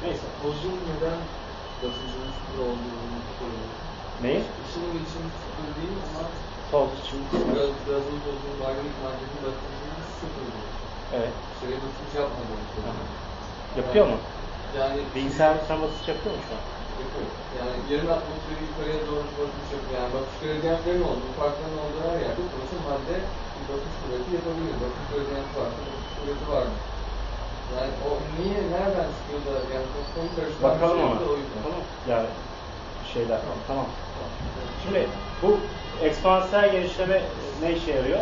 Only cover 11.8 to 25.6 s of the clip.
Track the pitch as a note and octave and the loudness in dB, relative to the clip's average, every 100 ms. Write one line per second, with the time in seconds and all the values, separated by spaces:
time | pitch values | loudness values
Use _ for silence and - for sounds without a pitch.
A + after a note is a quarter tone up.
11.8 | C3+ - - D3 C#3 B2 A#2 A2 - - | -4 -6 -4 0 0 0 -4 -4 -4 -4
12.8 | - A2 G#2+ - - - - - - C3 | -4 -4 -6 -6 -8 -8 -8 -8 -6 -2
13.8 | B2+ G#3+ E3 A2+ - - - - - C#3 | 4 6 6 4 -4 -8 -6 -6 -4 0
14.8 | C3+ C#3 C#3+ C3 C3+ C#3+ D#3 D#3 - D#3 | 0 0 -2 -2 0 6 6 6 2 0
15.8 | D#3 - - D#3 - D3+ - A2 - - | 0 -2 -2 -2 -2 -2 -4 -6 -6 -6
16.8 | - B2+ B2 - - - - - - B2 | -6 -4 -4 -4 -4 -6 -6 -4 -2 -2
17.8 | C#3 D3 E3+ D#3+ D3+ C#3+ - D#3 D3+ - | 2 2 4 2 0 -6 -4 -4 -4 -4
18.8 | D3+ D#3 D3 D3 D3 D3 C#3+ - - C#3 | -2 0 0 -2 -2 -2 -2 -2 -6 -4
19.8 | C#3 B2+ B2 C3 C3 - D3+ D3+ E3 E3 | -2 -2 0 -2 -2 -4 -2 0 2 2
20.8 | F3 F3+ F3 - - - D3 D3 D#3 D#3 | 4 4 4 2 -2 0 0 0 -2 -2
21.8 | D3+ D#3 E3 E3+ D#3 D3 F3 C#3+ B2+ - | -2 0 0 2 0 0 -2 -4 -4 -4
22.8 | C#3+ C#3 C3 F#3 F#3+ - - - - C#3 | -2 -2 0 0 0 -2 -4 -6 -4 -2
23.8 | C#3+ - B2+ B2+ B2+ F3 E3+ E3 D#3+ - | -2 -4 -2 -2 0 0 0 -2 0 0
24.8 | B2+ - - C#3+ C#3 C#3 C3+ C3+ | -2 -2 -2 0 0 -2 -2 -2